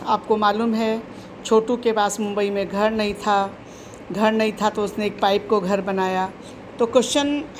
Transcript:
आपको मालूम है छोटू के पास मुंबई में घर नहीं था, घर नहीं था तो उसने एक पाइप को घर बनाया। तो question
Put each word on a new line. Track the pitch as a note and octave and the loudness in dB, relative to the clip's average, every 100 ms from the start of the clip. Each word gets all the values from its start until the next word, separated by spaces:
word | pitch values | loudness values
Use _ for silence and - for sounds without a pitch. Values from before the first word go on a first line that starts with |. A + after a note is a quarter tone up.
आपको | - G#3+ - G#3+ | -2 -2 2 2
मालूम | G#3 G#3 A#3 | 2 2 2
है | A3 A3+ A3 - - - - - | 2 0 -2 -6 -14 -16 -12 2
छोटू | A3 A3 A#3+ | 4 4 0
के | A#3 | 2
पास | G#3+ G3+ G3+ | 2 2 0
मुंबई | G#3 G3+ G3+ | -2 0 0
में | G3+ F#3 | 0 -2
घर | G3 G#3+ | 0 2
नहीं | A3 G#3 | 2 -2
था, | G3+ G#3+ G3+ G3 - - - - - - | 0 2 2 2 -6 -18 -20 -18 -16 -8
घर | F#3 G#3+ | 0 2
नहीं | A3 A3 G#3+ | 4 0 2
था | G#3+ | 0
तो | G#3+ | 0
उसने | G3+ G#3 G#3 | -2 -2 -4
एक | G3+ | 0
पाइप | G3+ G3+ - | 2 2 2
को | G#3+ | 0
घर | F3+ G3+ | 2 0
बनाया। | F#3+ F#3+ F#3 F#3 F#3+ - - - - - | 0 -2 0 0 -2 -6 -16 -16 -10 -2
तो | A#3 | 2
question | B3+ A#3 D4 C#4+ D4 - - | 2 2 2 0 -2 -6 -10